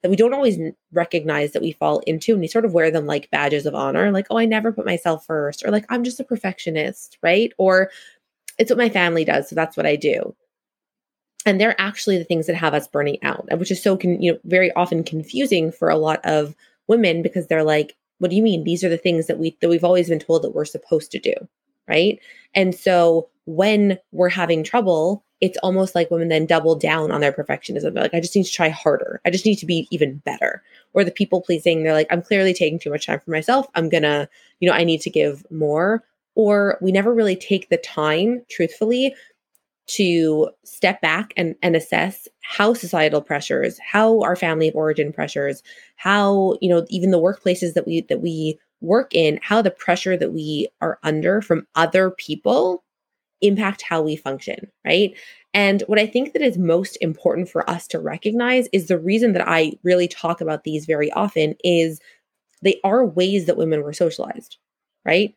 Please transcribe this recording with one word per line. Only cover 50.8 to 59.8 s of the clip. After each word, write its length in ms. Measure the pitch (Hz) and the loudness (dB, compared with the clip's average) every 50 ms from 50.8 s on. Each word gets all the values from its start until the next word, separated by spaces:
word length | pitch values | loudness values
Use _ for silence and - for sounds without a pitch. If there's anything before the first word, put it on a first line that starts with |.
| - 165 - _ - | -6 -6 -6 _ -4
under 380 | 156 156 156 156 175 190 214 | -2 -2 0 0 0 0 0
from 260 | 208 - 170 156 - _ _ | 0 0 -2 -2 -2 _ _
other 340 | 151 165 165 - 185 190 185 | 0 0 4 4 2 2 2
people 760 | 185 - - - 151 151 _ - 233 269 349 370 370 349 _ _ _ _ _ _ _ _ _ _ _ _ | -2 -6 -10 -10 -10 -4 _ 0 2 2 2 0 -2 -4 _ _ _ _ _ _ _ _ _ _ _ _
impact 400 | - 202 202 196 220 196 202 - | 2 2 2 2 0 -2 -2 -4
how 200 | - - 175 160 | -6 -4 -2 -2
we 140 | 156 156 156 | 0 -2 -4
function, 560 | 156 _ 139 135 - - - - - - - _ _ _ | -4 _ -8 -8 -8 -8 -10 -12 -12 -12 -20 _ _ _
right? 280 | - 165 180 208 190 - - - - - _ _ _ _ | 0 2 2 2 0 -2 -10 -20 -20 -20 _ _ _ _
And 280 | 202 202 196 196 202 - - | 0 2 2 2 0 0 0
what 120 | 214 214 | 0 0
I 60 | 214 | 0
think 260 | 214 - 247 269 302 - | 0 0 -2 -2 -2 -2
that 100 | 330 294 | 0 0
is 140 | 254 196 175 | 0 0 0
most 400 | 180 165 165 175 190 - - - | 0 2 2 2 0 -2 -8 -6
important 480 | - 165 156 - - 175 156 165 185 - | -6 -6 -6 -2 -2 -2 -2 -2 -4 -6
for 200 | _ 160 151 - | _ -6 -4 -4
us 160 | 170 175 - - | -6 -8 -8 -8
to 120 | - - | -8 -8
recognize 680 | 160 151 151 170 - 214 214 240 240 240 254 254 240 - | -6 -6 -10 -6 -6 -4 -2 -2 0 2 2 2 0 2
is 160 | - 196 170 160 | 0 -2 0 0
the 120 | 185 170 | -2 -2
reason 340 | 160 180 202 226 233 233 196 | 0 0 0 2 2 2 2
that 120 | 175 180 | 2 0
I 280 | 170 170 165 160 156 - - | 2 2 2 2 0 -2 -4